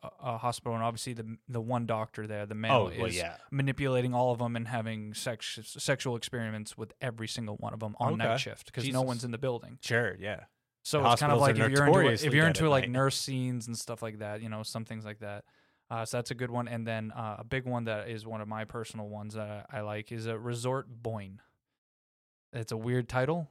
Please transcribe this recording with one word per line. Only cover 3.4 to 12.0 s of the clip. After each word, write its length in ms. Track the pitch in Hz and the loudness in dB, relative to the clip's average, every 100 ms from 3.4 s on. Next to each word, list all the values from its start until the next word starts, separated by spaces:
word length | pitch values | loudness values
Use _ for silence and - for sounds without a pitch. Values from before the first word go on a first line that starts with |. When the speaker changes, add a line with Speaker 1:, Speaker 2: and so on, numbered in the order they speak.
| - | -6
Speaker 1:
manipulating 640 | 139 139 131 139 127 127 123 | 0 0 2 2 2 2 2
all 160 | 127 | 2
of 100 | 120 | 2
'em 140 | 120 117 | 0 -2
and 120 | 113 | -4
having 460 | 120 110 110 107 | -4 -2 -4 -6
sex-, 460 | 104 - 113 - - 107 - | -6 -6 -6 -6 -10 -12 -6
sexual 380 | - 135 135 117 | 0 0 0 -2
experiments 600 | - 123 110 107 107 - | -4 -4 -4 -4 -8 -10
with 160 | 113 - | -12 -6
every 260 | 131 113 113 | -6 -4 -6
single 280 | - 107 104 | -4 -6 -6
one 160 | 113 110 | -6 -6
of 80 | |
'em 120 | 110 104 | -6 -2
on 180 | 117 113 | 0 2
night 100 | 117 | 2
Speaker 2:
Okay. 80 | 117 | 2
Speaker 1:
shift 360 | 107 104 - | -2 -8 -10
'cause 100 | - 131 | -6 -2
no 40 | |
Speaker 2:
Jesus. 140 | 127 131 | 0 0
Speaker 1:
one's 180 | 120 | -2
in 60 | 120 | -4
the 60 | 117 | -2
building. 400 | 131 120 - 123 | -2 -2 -6 -10
Speaker 2:
Sure, 340 | - 120 113 92 | 2 4 4 0
yeah. 260 | 98 98 - _ _ _ | -6 -6 -10 _ _ _
Speaker 1:
So 220 | - 151 | 0 4
Speaker 2:
The 80 | 120 | 8
Speaker 1:
it's 80 | 120 | 8
kinda 140 | 147 143 | 8 6
Speaker 2:
hospitals 60 | |
Speaker 1:
like 80 | - | 6
Speaker 2:
are 0 | |
Speaker 1:
if 60 | 110 | 6
you're 80 | - | 6
into 140 | 139 | 6
a, 20 | 143 | 8
if 20 | |
Speaker 2:
notoriously 300 | 185 | 8